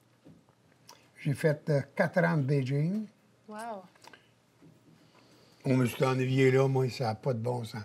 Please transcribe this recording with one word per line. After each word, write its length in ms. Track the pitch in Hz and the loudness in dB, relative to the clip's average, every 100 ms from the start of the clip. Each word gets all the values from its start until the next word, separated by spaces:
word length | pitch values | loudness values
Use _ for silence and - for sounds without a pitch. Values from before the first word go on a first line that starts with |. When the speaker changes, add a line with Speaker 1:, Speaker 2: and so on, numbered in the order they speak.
| _ _ - - _ _ _ _ - - _ - | _ _ -20 -20 _ _ _ _ -20 -20 _ -8
Speaker 1:
j'ai 140 | 156 | -4
fait, 340 | 135 160 147 - | -2 0 -2 0
euh, 100 | 143 - | -2 -2
quatre 240 | - 170 185 | -2 0 2
ans 120 | 170 165 | 2 0
de 40 | |
Beijing. 640 | 131 143 127 143 160 208 208 _ _ _ - | 0 0 0 -2 -2 -4 -6 _ _ _ -16
Speaker 2:
Wow. 340 | 214 233 202 180 _ - - _ _ _ _ - - _ - _ _ _ - _ _ | -12 -10 -10 -14 _ -20 -20 _ _ _ _ -20 -20 _ -20 _ _ _ -20 _ _
Speaker 1:
On 120 | 135 131 | 0 2
me 100 | 120 | 2
suis 160 | - | 2
ennuyé 460 | 131 131 131 131 131 | 0 2 0 4 4
là, 160 | 131 135 | 6 4
moi, 220 | 131 131 | 2 0
ça 160 | - | -2
n'a 100 | 120 | -4
pas 200 | 110 143 | -4 -4
de 60 | 117 | -4
bon 220 | 113 123 | -4 -4
sens. 180 | 113 110 | -6 -12